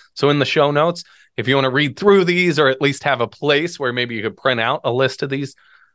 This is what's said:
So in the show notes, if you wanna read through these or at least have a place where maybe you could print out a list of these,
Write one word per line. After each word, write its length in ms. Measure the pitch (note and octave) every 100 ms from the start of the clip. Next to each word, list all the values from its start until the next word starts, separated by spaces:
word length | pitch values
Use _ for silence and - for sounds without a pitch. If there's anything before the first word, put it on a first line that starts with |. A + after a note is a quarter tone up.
| _
So 160 | - C#3+
in 100 | D3
the 60 | B2+
show 260 | D#3 C#3+
notes, 320 | D3 E3 F3 - _ _ -
if 120 | A#2
you 80 | C3+
wanna 140 | C3
read 280 | C3+ D3 -
through 280 | G3+ G3 F3
these 320 | F3+ F3+ D3
or 80 | C#3
at 120 | C3
least 220 | C#3+ C3+
have 180 | D3 B2
a 60 | A2+
place 520 | - D3 D3 E3+ E3+
where 120 | C3
maybe 240 | B2 A#2+ A2+
you 60 |
could 160 | A#2 -
print 220 | C3+ A#2+
out 200 | A#2 D3
a 80 | A#2
list 300 | B2 C3 -
of 80 | C#3
these, 260 | C3+ C#3 - _ _ _